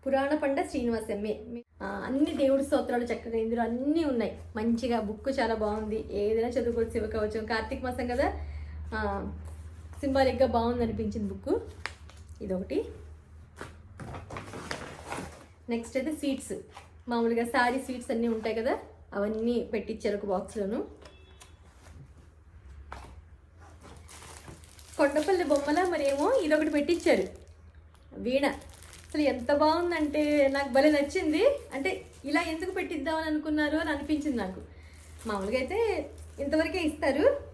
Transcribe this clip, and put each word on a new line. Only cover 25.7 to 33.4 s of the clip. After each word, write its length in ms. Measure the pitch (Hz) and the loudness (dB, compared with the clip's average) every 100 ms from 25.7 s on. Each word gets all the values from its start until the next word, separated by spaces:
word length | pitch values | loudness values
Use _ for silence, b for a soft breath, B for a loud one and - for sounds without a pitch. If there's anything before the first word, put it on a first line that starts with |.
| 302 370 | 2 2
మరేమో 440 | 330 277 277 320 | 2 2 2 4
ఇదొకటి 380 | 523 320 302 311 | 4 4 4 4
పెట్టించారు, 540 | 302 294 339 339 226 190 - - - - - - - - - | 2 2 2 4 4 2 -6 -20 -20 -20 -20 -20 -20 -20 -6
వీణ. 260 | 202 262 277 | 0 2 2
అసలు 760 | - - - - - - 302 | -2 -12 -20 -20 -20 -8 2
ఎంత 300 | 285 247 240 | 2 2 2
బాగుందంటే 960 | 285 302 330 349 330 302 302 294 294 269 | 6 6 6 2 2 2 2 4 6 4
నాకు 200 | 277 277 | 4 4
భలే 220 | 247 294 | 6 8
నచ్చింది. 580 | 294 277 370 320 302 480 571 - | 6 2 0 2 6 6 4 -4
అంటే 320 | 262 277 - - - | -4 -2 -4 -8 -12
ఇలా 180 | 269 311 | -2 0
ఎందుకు 280 | 339 320 370 | 0 -2 -4
పెట్టిద్దామని 560 | 370 - 320 277 320 320 | -4 -4 -4 -2 -2 0
అనుకున్నారు 500 | 302 | -2